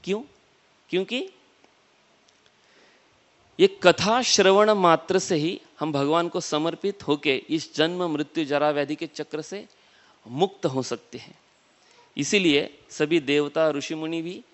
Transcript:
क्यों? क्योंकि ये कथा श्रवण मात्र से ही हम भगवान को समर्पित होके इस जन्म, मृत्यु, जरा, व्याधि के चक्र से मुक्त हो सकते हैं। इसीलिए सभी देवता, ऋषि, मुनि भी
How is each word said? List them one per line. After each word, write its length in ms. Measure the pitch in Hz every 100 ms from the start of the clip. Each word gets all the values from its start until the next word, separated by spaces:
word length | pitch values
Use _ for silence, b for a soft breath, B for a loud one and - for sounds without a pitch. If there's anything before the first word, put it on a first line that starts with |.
क्यों? 180 | - 202 294 _ _ _ _ _ _
क्योंकि 400 | 175 190 240 381 _ _ _ _ _ _ _ _ _ _ _ _ b b b b b b _ _ _ _ -
ये 180 | 190 -
कथा 400 | 180 170 180 233
श्रवण 480 | 240 - 190 196 214
मात्र 480 | 208 180 160 - 185
से 180 | - 170
ही 240 | 156 196 _ _
हम 120 | 151
भगवान 360 | 143 143 165 170
को 120 | 180
समर्पित 680 | - 151 160 165 196 196 -
होके 280 | 147 151 131 -
इस 240 | 160 -
जन्म, 340 | - 156 180 175
मृत्यु, 360 | 147 147 165
जरा, 260 | 147 143 151
व्याधि 240 | 143 139
के 120 | 151 160
चक्र 360 | - 151 151
से 240 | 151 196 - b b b b b 110
मुक्त 380 | 127 190 - 160
हो 160 | 131
सकते 360 | 127 123 _ -
हैं। 200 | - _ _ _ _ _ b b b -
इसीलिए 640 | 143 208 180 143 - - _
सभी 300 | - 151 165
देवता, 500 | 135 143 143 147 160
ऋषि, 240 | 143 135
मुनि 280 | 160 160 165
भी 220 | 165 202 -